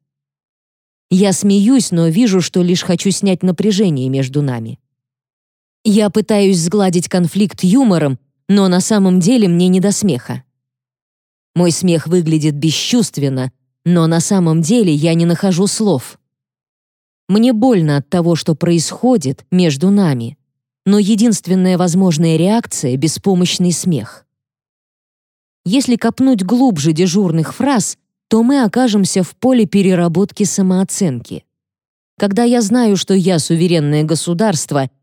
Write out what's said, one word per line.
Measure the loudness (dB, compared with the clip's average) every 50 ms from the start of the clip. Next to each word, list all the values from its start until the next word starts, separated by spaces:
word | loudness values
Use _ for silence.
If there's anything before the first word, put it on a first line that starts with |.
| _ _ _ _ _ _ _ _ _ _ _ _ _ _ _ _ _ _ _ _ _ -2
"Я | 0 2 2 2
смеюсь, | 0 0 0 0 2 2 2 2 2 2 0 0
но | 0 0 0
вижу, | 0 2 2 0 2 2 0
что | -2 -2 -2 -2 0
лишь | 0 0 -2
хочу | -2 -4 -4 -2 0 -2
снять | -2 0 0 -2 -2 0 -2
напряжение | -2 -2 0 0 0 0 0 0 0 0 -2 -2 -2
между | -2 -2 -4 -2 -2 -4
нами". | -4 -2 -4 -6 -8 -12 -14 -16 _ _ _ _ _ _ _ _ _ _ _ _ _ _ _ _ _ _ _ _ -2
"Я | 0 2 2 2 0
пытаюсь | 0 -2 -2 0 0 2 2 2 2
сгладить | 0 -2 -2 0 0 0 0 0 -2 -4
конфликт | -2 -2 -2 -2 -2 0 -2 -2 -2 -4 -2 0
юмором, | 2 2 4 4 2 2 2 0 -2 -4 -6 _ _ _ _ _ 0
но | 0 2 2
на | 2 2 0
самом | 0 0 0 2 2 2 2 2
деле | 2 2 2 2 2
мне | 2 2 2 2
не | 2 2 2
до | 2 0
смеха". | -2 0 -2 -2 -2 -2 -6 -10 -12 -12 -12 _ _ _ _ _ _ _ _ _ _ _ _ _ _ _ _ _ _ _ _ _ -2
"Мой | 0 0 0
смех | 0 0 0 0 0 0 -2
выглядит | 0 -2 0 0 0 0 0 0 -2 -2
бесчувственно, | 0 -2 -2 -2 -2 -4 -2 0 0 -2 -2 -4 -4 -4 -4 -4 -4 -6 -8 _ _ _ _ _ _ -2
но | 0 2 2 2
на | 2 0 0
самом | 0 0 0 0 2 2 0 0 0
деле | 0 2 2 2 2
я | 0 0 0 0 0
не | 2 0
нахожу | 0 0 0 0 -2 0 0 0
слов". | -2 -2 -2 -2 0 0 -2 -4 -10 -20 _ _ _ _ _ _ _ _ _ _ _ _ _ _ _ _ _ _ _ _ _ _ -2
"Мне | 0 2 2 2 0
больно | 2 2 2 2 2 2 0 0
от | -2 -2 -2
того, | -2 0 0 0 0
что | -2 -2 -4 -4
происходит | -2 0 0 0 0 -2 -4 -8 -4 0 0 0 0 0 -4 -8 -8 -8 -4
между | 0 0 2 0 0 0 0 0
нами, | 2 2 2 0 -2 -4 -6 -10 -14 _ _ _ _ _ _ _ _ _ -2
но | 0 2
единственная | 2 2 2 2 2 2 0 0 -2 -2 -2 0 0 2 0 0
возможная | 0 0 0 0 2 2 2 2 2 0 0 2
реакция — | 2 2 2 0 0 -2 -4 -8 -6 -4 -4 -2
беспомощный | -2 -2 -4 -4 -2 -2 -2 0 0 0 -2 0 -2 -2 -2
смех". | -2 -2 -2 -4 -4 -4 -6 -10 -16 -20 _ _ _ _ _ _ _ _ _ _ _ _ _ _ _ _ _ _ _ _ _ _ _ _ _ _ _ _ -6 -2
Если | 0 0 0 0 0
копнуть | 0 0 -2 -2 0 0 2 2 0 0
глубже | 0 0 2 2 2 0 0 0 0 0
дежурных | 2 0 0 2 0 0 0 0 -2 -2 -4 -4
фраз, | -4 -2 0 0 0 -2 -4 -8 _ _ _ _ _ _ -2
то | 0 2
мы | 2 2 2 2 0
окажемся | 0 0 0 0 2 2 0 0 0 0 -2
в | -2 -4 -6
поле | -4 0 0 2 2 2
переработки | 2 2 2 2 2 2 2 0 0 0 0 -2 -2 -2 -4 -4
самооценки. | -2 -2 -2 0 0 0 0 -2 -2 -4 -4 -4 -4 -4 -6 -10 -12 -16 -16 _ _ _ _ _ _ _ _ _ _ _ _ _ _ _
Когда | -4 -2 -2 0 2 2
я | 2 2 2
знаю, | 0 0 0 2 2 2 2
что | 0 0 0 0
я | 2 2 2 0
суверенное | 0 0 0 0 0 0 2 0 0 0 0 0 0 0
государство | 0 -2 -4 -2 -4 -2 0 0 0 0 -2 -4 -4 -4 -4 -4 -4 _ _